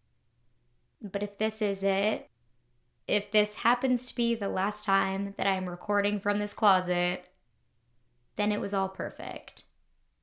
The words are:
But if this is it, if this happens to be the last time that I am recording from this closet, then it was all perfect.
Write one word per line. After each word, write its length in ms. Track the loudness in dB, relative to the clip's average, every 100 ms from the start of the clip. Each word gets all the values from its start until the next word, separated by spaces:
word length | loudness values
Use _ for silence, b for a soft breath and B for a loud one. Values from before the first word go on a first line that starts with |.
| _ _ _ _ _ _ _ _ _ _
But 220 | -8 -4
if 120 | -4 -2
this 240 | -2 0
is 220 | -2 0
it, 480 | 0 2 0 -2 -6 _ _ _ _ _ _ _ -2
if 240 | -2 2
this 260 | 2 2 2
happens 500 | 2 2 2 0 0
to 80 | 0
be 180 | 0
the 140 | 0 -2
last 360 | -2 -2 -2
time 500 | 0 2 2 -2 -4 -2
that 100 | 0
I 80 |
am 140 | 0 -2
recording 500 | -6 -2 0 2 0
from 200 | 0 0
this 140 | -2
closet, 720 | 2 4 6 4 0 0 -2 -8 _ _ _ _ _ _ _ _ _ _
then 160 | -4 0
it 100 | 0
was 140 | 0
all 140 | -2 -2
perfect. 760 | -2 -6 -6 -10 -10 -12 -16 -16 _ _ _ _ _